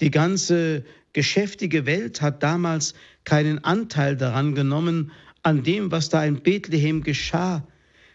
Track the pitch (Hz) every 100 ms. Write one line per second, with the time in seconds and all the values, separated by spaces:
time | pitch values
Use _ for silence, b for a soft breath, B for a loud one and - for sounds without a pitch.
0 | 156 151 165 196 - 175 165 156 - B
1 | B - 139 - 202 - 190 156 135 170
2 | 233 - 147 143 147 170 175 160 - -
3 | B B - 151 151 151 151 190 226 147
4 | 139 139 127 120 147 139 139 143 170 165
5 | 151 B B B 165 151 131 196 196 165
6 | 156 160 151 143 - 202 196 160 151 156
7 | 151 143 - 170 185 170 143 b b b
8 | b